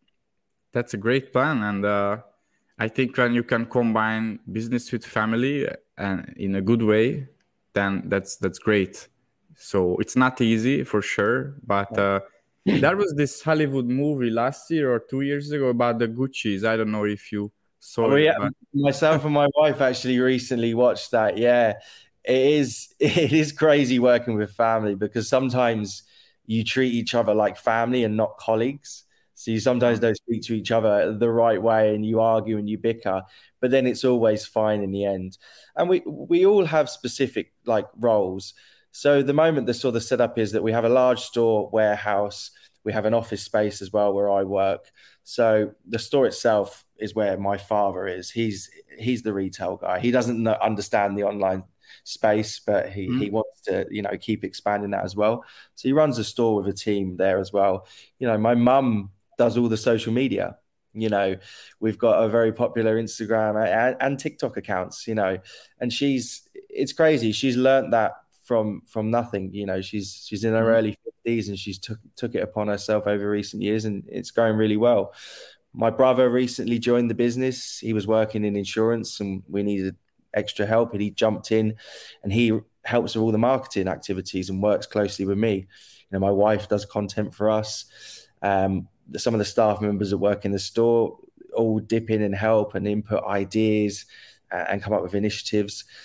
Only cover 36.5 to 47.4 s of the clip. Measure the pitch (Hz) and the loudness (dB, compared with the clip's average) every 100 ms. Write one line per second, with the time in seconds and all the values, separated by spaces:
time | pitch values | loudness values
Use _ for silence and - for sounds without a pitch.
36.5 | 208 170 156 143 - 120 - 135 110 - | 4 4 2 0 -4 -8 -2 -2 -2 -8
37.5 | _ - 110 - - 117 107 95 95 - | _ -2 -2 -2 -2 2 2 2 -4 -10
38.5 | - _ _ _ - 143 143 139 147 165 | -18 _ _ _ -2 4 4 4 4 4
39.5 | 151 120 117 131 117 - 120 120 120 104 | 2 0 -2 -2 -2 0 0 0 0 -2
40.5 | 104 107 117 113 127 127 120 - 120 117 | 0 0 2 4 4 4 2 -2 0 2
41.5 | 107 101 110 107 104 104 101 101 - - | 2 0 2 2 2 0 -2 -2 -6 -16
42.5 | - _ _ 110 110 107 98 - 101 - | -18 _ _ -6 -2 0 0 0 -6 -4
43.5 | 110 104 101 95 104 104 98 101 98 95 | 0 0 -2 -4 0 2 2 0 0 0
44.5 | 98 98 90 - _ - _ - - 113 | 0 0 -2 -8 _ -20 _ -8 0 4
45.5 | 107 107 - 90 110 - 143 120 - 120 | 4 2 -6 -10 -8 -2 2 2 2 2
46.5 | 107 98 - - - 104 107 101 95 | 2 0 -6 -20 -10 -6 -2 -2 -2